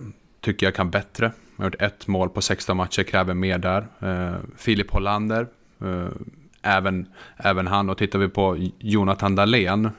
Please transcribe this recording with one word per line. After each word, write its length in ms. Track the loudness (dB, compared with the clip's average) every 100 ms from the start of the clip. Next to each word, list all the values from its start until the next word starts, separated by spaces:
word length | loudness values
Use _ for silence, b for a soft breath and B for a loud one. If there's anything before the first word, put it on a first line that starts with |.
| -6 -18 _ _
tycker 260 | -4 0 0
jag 80 |
kan 160 | 0 0
bättre. 340 | -2 -4 -2 -2
Han 60 | B B B
har 80 |
gjort 180 | -4 -2
ett 240 | -4 -4 -2
mål 220 | 0 0
på 140 | -2
sexton 340 | -2 -2 -2 -2
matcher, 260 | 0 -2
kräver 320 | 0 2 2
mer 240 | 0 0 0
där. 280 | 0 0 -2 -6
Eh, 360 | -4 -2 -4 -6 -10 -6
Filip 340 | 0 0 2
Hollander, 560 | 0 0 0 0 -2 -2 -10 _ _
eh, 280 | -6 -4 -6 -8 -14 -18 -20 _
även, 440 | 2 2 2 -2 -6 B B B
även 300 | 0 2 2
han. 240 | 0 0
Och 80 | 0
tittar 200 | 0 0
vi 100 | 0
på 280 | 2 0 0 -4 -6
Jonathan 560 | 0 2 4 2 2
Dahlén 560 | 4 4 4 2 2 0